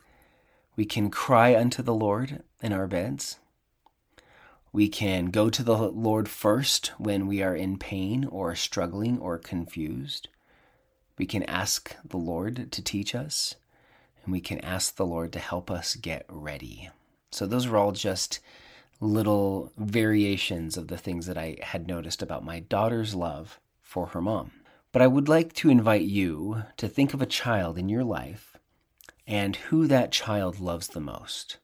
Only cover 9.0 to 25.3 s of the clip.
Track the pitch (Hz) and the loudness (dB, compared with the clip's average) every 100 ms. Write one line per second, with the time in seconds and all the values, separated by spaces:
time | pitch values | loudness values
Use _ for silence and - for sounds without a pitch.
9 | 107 123 90 85 - 90 85 - 78 62 | 0 0 -2 -6 -6 -6 -6 -6 -6 -6
10 | 69 - - _ _ _ _ _ _ _ | -8 -10 -14 _ _ _ _ _ _ _
11 | _ - 95 104 - 87 95 - - - | _ -8 -4 -2 -2 -2 -2 -4 -6 -16
12 | - 92 85 85 98 123 120 - 92 101 | -8 -6 -4 -2 -4 -6 -8 -8 -6 -4
13 | 104 120 151 - - - _ _ _ _ | -4 -6 -6 -4 -6 -8 _ _ _ _
14 | _ _ - 92 85 82 73 92 - - | _ _ -4 -4 -4 -8 -6 -4 -4 -2
15 | 92 82 82 85 - 87 - 90 - - | -2 -2 -4 -6 -6 -6 -4 -6 -6 -6
16 | 98 80 - 82 76 71 64 52 90 - | -6 -8 -10 -12 -10 -10 -12 -16 -18 -20
17 | _ _ _ - 98 123 123 110 101 98 | _ _ _ -6 -2 0 2 4 2 2
18 | 107 95 - - - - - - _ _ | -2 -2 -4 -6 -10 -20 -20 -20 _ _
19 | 110 107 107 104 98 98 - - 107 113 | 0 2 4 4 2 0 -4 -8 -2 2
20 | 110 107 101 98 - 90 82 82 80 87 | 4 4 4 2 -2 -4 -4 -6 -8 -8
21 | - 87 85 82 80 76 - 92 82 87 | -6 -6 -6 -6 -8 -8 -8 -8 -6 -6
22 | 80 - 92 76 57 82 - 101 113 117 | -6 -8 -6 -8 -8 -10 -2 0 2 0
23 | 110 98 85 73 82 - _ _ _ - | -2 -4 -4 -6 -12 -18 _ _ _ -6
24 | 85 87 92 107 - - _ _ _ 123 | -6 -4 -2 -2 -4 -14 _ _ _ 6
25 | 127 135 143 | 8 8 6